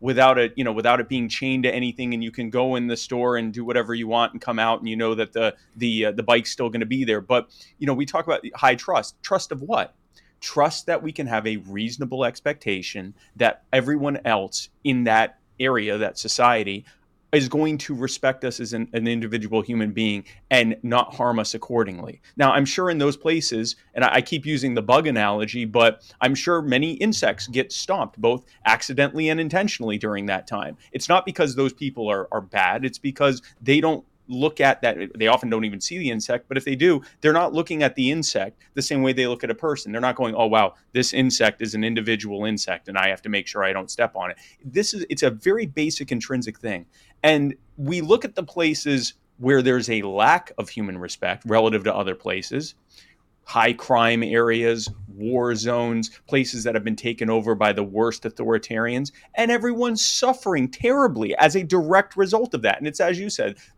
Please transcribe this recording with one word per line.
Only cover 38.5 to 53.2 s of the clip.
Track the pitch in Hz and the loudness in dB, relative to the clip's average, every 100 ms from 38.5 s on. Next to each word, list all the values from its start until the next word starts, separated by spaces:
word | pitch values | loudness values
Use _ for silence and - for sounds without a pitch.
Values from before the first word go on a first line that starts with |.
| - _ | -10 _
the | 139 | -6
same | 131 143 | -2 0
way | 131 | 2
they | 127 127 | 2 0
look | 120 | -2
at | 120 | -4
a | |
person. | 113 160 143 104 | -4 -2 -4 -6
They're | 110 | -2
not | 127 123 | -2 -2
going, | 120 | -4
"Oh, | 113 110 | 0 4
wow, | 110 98 - _ | 4 4 0 _
this | 123 123 | -2 0
insect | 123 131 - 110 - | 2 2 4 2 2
is | 113 107 | -6 -2
an | |
individual | 113 113 110 107 107 101 | -2 -2 -2 -2 -2 -6
insect | 107 104 - 87 - | -4 -4 -4 -6 -4
and | 95 | 0
I | 95 | 0
have | 95 | 0
to | 107 | -4
make | 101 90 | -4 -4
sure | 107 | -2
I | 95 | -2
don't | 95 92 | -2 -6
step | - 117 95 | -2 -2 -2
on | 90 | -8
it." | - - _ | -10 -18 _
This | 131 147 208 | -6 -2 -2
is, | 208 170 | -4 -6
it's | 147 | 0
a | 135 | 0
very | 110 185 220 196 | 0 0 0 -2
basic | 147 151 - 139 | -2 -2 -4 -6
intrinsic | 120 - 131 117 - | -6 -4 -6 -6 -8
thing. | 113 90 - _ _ _ | -8 -8 -10 _ _ _
And | 151 156 143 131 _ - | 4 4 2 -4 _ -8
we | 139 180 | -4 -2
look | 156 233 | 4 2
at | - | 2
the | - | -8
places | 165 175 165 147 147 135 117 - _ - | -8 0 0 0 0 0 -2 -10 _ -4
where | 123 139 | 4 4
there's | 127 127 120 | 6 2 2
a | 110 | -2
lack | 98 98 113 175 - - | -2 2 4 4 0 -10
of | 101 | -10
human | - 101 92 | -6 -8 -6
respect | 87 - 90 92 113 | -10 -6 -4 -4 2
relative | 110 113 107 | 4 4 2
to | 101 | 0
other | 98 95 92 | -2 -4 -4
places, | 95 95 - 135 156 - _ _ _ _ | -4 -6 -4 -8 -8 -14 _ _ _ _